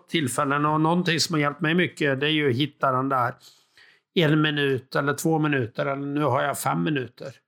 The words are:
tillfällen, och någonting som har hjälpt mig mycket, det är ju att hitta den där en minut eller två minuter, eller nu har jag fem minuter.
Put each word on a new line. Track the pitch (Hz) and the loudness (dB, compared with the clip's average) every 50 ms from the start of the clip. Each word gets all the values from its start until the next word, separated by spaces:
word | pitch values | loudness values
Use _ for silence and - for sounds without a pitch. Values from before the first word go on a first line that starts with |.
| - - | -6 -6
tillfällen, | - 175 151 135 - - 151 139 143 147 147 | -4 -4 -2 -2 -2 -2 -2 0 0 0 0
och | 151 156 156 | 0 2 2
någonting | 156 160 170 180 175 175 165 156 | 2 2 2 2 0 0 0 0
som | - - 170 | 0 -2 0
har | 156 | 0
hjälpt | 147 143 143 - | 0 0 -2 -2
mig | - 151 165 | -2 0 2
mycket, | 180 175 151 - - 156 143 135 131 | 2 0 0 -2 -2 0 0 0 0
det | 143 | 0
är | 151 | 0
ju | 156 151 151 143 | 0 2 2 2
att | 131 | 2
hitta | 120 151 147 - - - 139 131 | 0 0 -2 -4 -2 0 0 0
den | 127 135 139 | 0 0 0
där | 135 131 120 120 131 - - - - _ _ _ _ _ - - _ _ _ _ - | 0 0 0 -2 -4 -8 -16 -20 -20 _ _ _ _ _ -20 -20 _ _ _ _ 0
en | 196 165 147 156 156 151 | 2 4 4 4 4 2
minut | 156 147 147 143 139 135 120 - - - | 2 0 0 0 0 0 -2 -4 -4 -4
eller | 156 143 143 143 | -2 -2 -2 -2
två | - - 165 160 156 | -2 0 0 0 2
minuter, | 151 151 147 135 120 107 - - 143 | 0 0 0 0 -2 -2 -4 -4 -4
eller | 143 139 139 139 | -4 -4 -6 -6
nu | 143 143 147 151 | -4 -2 0 0
har | 143 120 139 147 | 2 2 0 0
jag | 143 131 - | -2 -2 -2
fem | - 139 139 165 170 | -2 -2 0 0 0
minuter. | 170 151 135 127 110 - - - - - _ _ | 0 -2 -2 -4 -6 -10 -14 -16 -16 -16 _ _